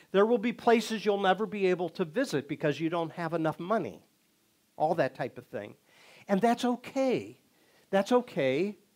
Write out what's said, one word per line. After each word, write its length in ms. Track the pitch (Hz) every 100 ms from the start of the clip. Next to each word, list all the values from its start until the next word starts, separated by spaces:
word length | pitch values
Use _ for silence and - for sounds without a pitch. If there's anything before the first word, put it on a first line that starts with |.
| _
There 140 | 190 220
will 120 | 240
be 140 | 233
places 540 | - 240 233 226 220 196
you'll 160 | 202
never 240 | 190 185 208
be 220 | 202 185
able 200 | 175 175
to 140 | -
visit 460 | 175 170 269 143 -
because 300 | 147 156 139
you 100 | 160
don't 240 | 170 160
have 200 | 180 165
enough 260 | 165 156 151
money, 420 | 175 220 123 85 _ _ _ _ _ _ _ -
all 200 | 156 165
that 200 | 131 -
type 220 | 127 120
of 100 | -
thing. 280 | 117 104 120 _ _ - - -
And 140 | 196
that's 240 | 233 233 247
okay. 720 | 240 - 269 262 175 101 123 _ _ _ _ _
That's 200 | 190 196
okay. 640 | 247 240 175 131 139 202 208 _